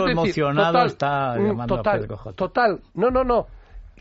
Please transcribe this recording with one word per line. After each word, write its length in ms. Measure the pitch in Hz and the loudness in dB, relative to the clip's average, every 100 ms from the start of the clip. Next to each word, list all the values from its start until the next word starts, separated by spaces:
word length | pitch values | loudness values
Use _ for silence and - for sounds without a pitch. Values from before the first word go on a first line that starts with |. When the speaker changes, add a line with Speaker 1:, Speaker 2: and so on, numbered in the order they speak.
| 185 | 2
Speaker 1:
decir, 60 | |
Speaker 2:
emocionado 640 | 165 165 170 143 143 - | 2 0 0 0 2 2
Speaker 1:
total, 140 | 247 240 | 4 2
Speaker 2:
está 480 | - 139 143 135 120 | 0 -2 0 -2 0
Speaker 1:
mm, 100 | 202 | 0
Speaker 2:
llamando 160 | 202 120 120 | 0 -2 0
a 20 | |
Speaker 1:
total, 220 | 156 196 | 0 0
Speaker 2:
Pedro 160 | 113 110 | -4 -10
J. 180 | 107 101 | -12 -6
Speaker 1:
total. 460 | 185 - 240 170 - | -4 2 2 0 -8
No, 160 | - 226 | -2 0
no, 140 | 254 | 2
no. 240 | 254 240 165 - - - - - | 2 0 -2 -12 -20 -20 -20 -18